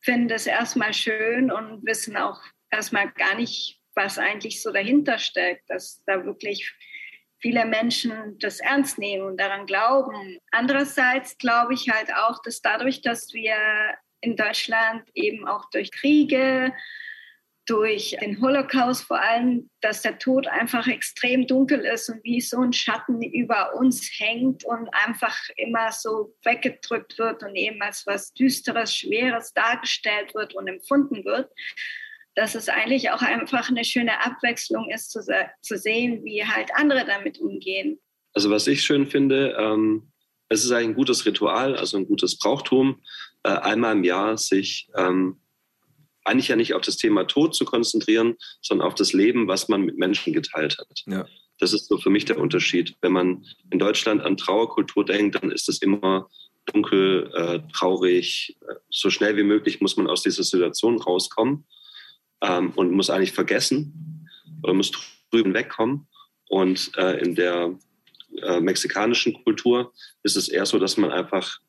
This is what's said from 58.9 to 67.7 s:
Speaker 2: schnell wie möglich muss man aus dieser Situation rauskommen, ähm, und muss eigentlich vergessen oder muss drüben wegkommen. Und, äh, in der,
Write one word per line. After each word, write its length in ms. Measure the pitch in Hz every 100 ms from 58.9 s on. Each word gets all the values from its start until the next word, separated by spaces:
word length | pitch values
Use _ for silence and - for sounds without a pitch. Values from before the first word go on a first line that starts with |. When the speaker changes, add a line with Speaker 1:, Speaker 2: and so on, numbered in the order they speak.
| - 98
Speaker 2:
schnell 260 | - 104 107
wie 60 |
möglich 400 | 101 104 104 -
muss 160 | 98 -
man 80 | 98
aus 140 | 90
dieser 200 | - 92
Situation 540 | 92 92 85 - 113 113
rauskommen, 680 | - 90 - - 117 147 - _ - - - - _ _
ähm, 300 | 101 90 90
und 180 | - 92
muss 180 | 95 92
eigentlich 220 | 95 92
vergessen 960 | - 92 101 - 131 151 - - - - - - -
oder 100 | 85
muss 180 | 95 98 - - - _
drüben 220 | 113 101
wegkommen. 520 | 95 123 - 113 143 - _ - _ _
Und, 420 | 95 92 92 - -
äh, 220 | 92 85
in 120 | 87
der, 400 | 85 90 87 85